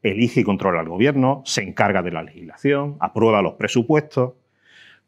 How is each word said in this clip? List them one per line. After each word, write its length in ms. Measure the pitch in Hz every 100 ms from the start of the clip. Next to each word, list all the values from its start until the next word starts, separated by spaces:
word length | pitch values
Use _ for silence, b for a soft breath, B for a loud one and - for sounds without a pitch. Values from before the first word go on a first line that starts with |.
Elige 380 | 110 98 120 -
y 40 |
controla 360 | 104 95 95 85
al 100 | 80
gobierno, 540 | 87 127 139 131 143 -
se 160 | -
encarga 400 | 98 - 104 95
de 100 | 87
la 120 | 85
legislación, 720 | - - 85 - 139 143 143 147
aprueba 440 | - - 113 107
los 100 | 90
presupuestos. 800 | - 104 123 117 151 147 - 127 - _ b b b b b